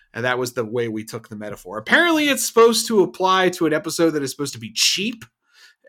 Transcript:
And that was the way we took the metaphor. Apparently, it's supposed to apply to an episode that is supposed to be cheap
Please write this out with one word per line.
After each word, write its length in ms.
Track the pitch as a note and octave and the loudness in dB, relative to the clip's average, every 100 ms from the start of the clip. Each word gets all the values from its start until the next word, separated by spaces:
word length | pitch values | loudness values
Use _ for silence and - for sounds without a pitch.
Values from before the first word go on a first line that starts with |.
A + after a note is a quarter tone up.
| _ | _
And 100 | A2+ | -4
that 140 | B2 B2 | -2 -2
was 160 | B2+ | -2
the 100 | B2+ | -4
way 240 | A2 A#2+ A#2 | -4 -2 -4
we 160 | A2 | -6
took 240 | G#2+ A#2 A2 | -8 -12 -12
the 80 | G#2 | -14
metaphor. 420 | G#2 G2+ F2 G#2+ | -12 -14 -12 -10
Apparently, 500 | - C#4 E4+ D#4+ D4 | 0 2 4 2 2
it's 180 | A#3+ - | 0 0
supposed 400 | A#3 A#3 A3+ - | 6 6 6 2
to 160 | A3 | 2
apply 480 | E3+ - F#3 F#3 F#3 | 2 2 0 4 2
to 160 | F3+ D#3+ | 2 0
an 60 | |
episode 380 | D#3 D#3+ D#3 E3 | 0 -2 0 0
that 120 | D3+ | 0
is 80 | C3+ | -6
supposed 240 | - C#3 | -6 -8
to 60 | A#2 | -8
be 120 | A2+ | -10
cheap 520 | - - - G#3+ A3+ - _ _ _ - _ | -2 0 0 -4 -8 -16 _ _ _ -20 _